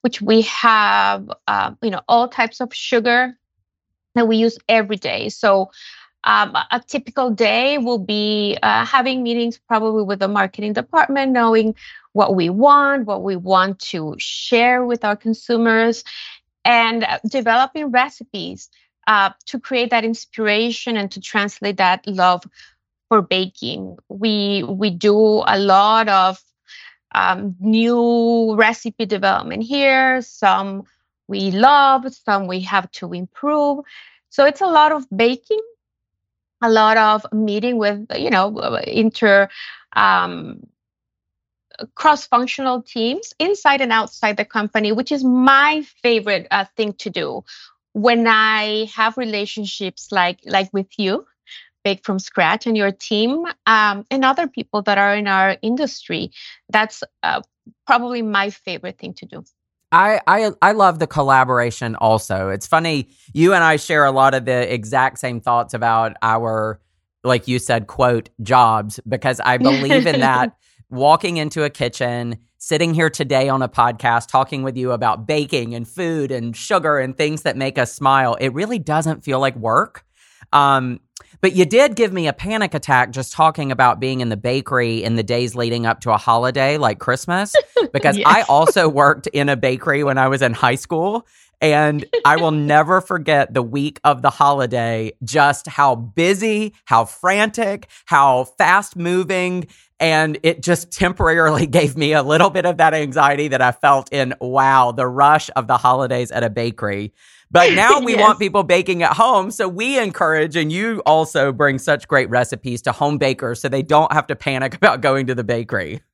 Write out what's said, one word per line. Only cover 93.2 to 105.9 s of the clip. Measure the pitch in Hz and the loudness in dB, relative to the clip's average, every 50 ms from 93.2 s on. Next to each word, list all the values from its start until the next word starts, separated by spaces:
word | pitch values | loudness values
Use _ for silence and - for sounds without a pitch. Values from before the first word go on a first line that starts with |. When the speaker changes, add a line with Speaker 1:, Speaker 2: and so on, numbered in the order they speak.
| 143 156 151 143 139 - 113 | 0 2 2 2 2 2 -2
Speaker 2:
the | 123 123 | -4 -4
week | 117 117 143 139 151 - - - | -2 -4 -6 -6 -6 -8 0 2
of | 143 143 123 | 2 2 4
the | 131 139 | 0 0
holiday, | - - 143 143 143 139 127 117 123 120 117 117 117 113 113 110 - _ 123 | 2 4 2 2 2 2 -2 -2 -2 -2 -2 -2 -2 -4 -4 -8 -10 _ -12
just | 110 143 151 143 143 139 - - | -2 2 4 4 4 2 0 -8
how | 160 - - 143 139 123 | -8 0 2 2 2 2
busy, | 113 117 110 101 165 165 180 202 185 220 220 214 208 214 208 _ _ _ | 0 -6 -8 -2 0 0 0 0 0 -2 -2 -2 -2 -4 -6 _ _ _
how | - 120 113 113 | 2 2 2 2
frantic, | - - - - 180 190 202 214 214 208 233 226 196 202 - - _ - - _ | 0 -8 -4 -2 0 0 0 0 -2 -2 -4 -4 -4 -6 -8 -12 _ -20 -20 _
how | - 175 143 139 139 127 127 127 | 0 4 4 6 6 4 2 -2
fast | - _ - 196 160 185 202 202 - - | -4 _ 0 2 4 4 2 2 -2 -10
moving. | 180 170 175 180 185 185 185 190 185 180 180 180 180 156 - _ _ _ _ _ _ | -6 -4 -2 -2 -2 -2 -2 -4 -4 -2 -4 -4 -6 -8 -10 _ _ _ _ _ _
And | 160 165 160 156 160 156 151 - - | 0 0 2 2 0 0 -2 -2 -2
it | 165 165 151 | -2 -2 -2
just | - 175 175 160 165 _ | 0 0 0 -2 -2 _
temporarily | - - 190 180 185 - 202 165 160 170 165 156 156 139 170 | -4 -2 -2 -2 0 0 0 2 4 4 4 2 2 0 0
<laughs> | |
gave | 147 117 175 156 135 127 | 2 2 2 2 2 0
me | 156 147 147 151 | -2 0 2 2
a | 151 131 | 2 2
little | 139 151 160 180 196 | 2 4 4 4 4
bit | 147 190 165 | 2 0 0
of | 180 170 | 0 2
that | 156 160 160 156 | 4 4 4 4
anxiety | 156 151 139 127 151 143 143 143 143 151 151 | 2 -4 -2 2 2 4 4 4 0 -2 -2
that | 135 127 | 0 2
I | 127 123 | 2 2
felt | 120 - - 147 139 135 131 - | 2 2 4 4 4 4 0 -4
in, | - 139 131 127 - _ | -4 -2 -2 -2 -4 _
wow, | - 127 127 135 135 135 135 131 127 120 | -8 -2 0 2 4 4 4 4 4 2
the | 117 123 127 | 0 -2 -4
rush | 127 123 131 143 143 156 156 - - - | -2 2 4 4 6 6 4 0 -2 -6
of | 135 120 | -6 -2
the | 107 127 | 0 0
holidays | 120 - 127 | 2 4 2